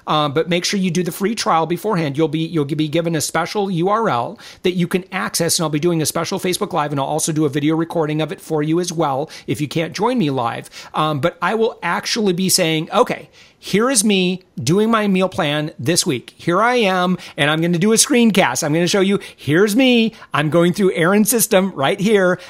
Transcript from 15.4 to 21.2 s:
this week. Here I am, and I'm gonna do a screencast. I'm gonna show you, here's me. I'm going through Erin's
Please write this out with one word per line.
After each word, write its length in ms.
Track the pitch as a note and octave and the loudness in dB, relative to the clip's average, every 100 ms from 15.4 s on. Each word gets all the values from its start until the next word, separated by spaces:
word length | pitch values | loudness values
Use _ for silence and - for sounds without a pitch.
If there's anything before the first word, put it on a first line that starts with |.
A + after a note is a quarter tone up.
| D3+ D3+ D3+ - | -2 -2 -4 -4
this 280 | B2+ E3+ F3+ | -2 0 0
week. 280 | B2 - - | -4 -6 -8
Here 240 | - F3+ | -2 2
I 140 | A#3 B3 | 2 2
am, 420 | G3 F#3 F3+ F3+ - - | 2 2 0 -2 -6 -2
and 140 | D3 | 0
I'm 120 | D#3 | 0
gonna 160 | E3+ E3+ | 0 2
do 140 | G#3+ | 2
a 60 | A3 | 2
screencast. 680 | - B3 A#3 F#3 C#3 C3 | 2 4 4 4 2 0
I'm 80 | D#3 | 0
gonna 160 | D#3+ F3 | 0 2
show 140 | G3+ | 2
you, 180 | F#3+ G3+ - - | 2 0 -4 -10
here's 400 | C3 D#3+ G#3+ G#3+ | -2 2 2 4
me. 380 | C4 A#3+ A3 - - | 4 4 2 -2 -6
I'm 160 | C#3 D#3 | -2 2
going 220 | E3+ F3 | 4 2
through 220 | F3 F#3+ | 2 0
Erin's 360 | - E3 G3+ | 2 2 4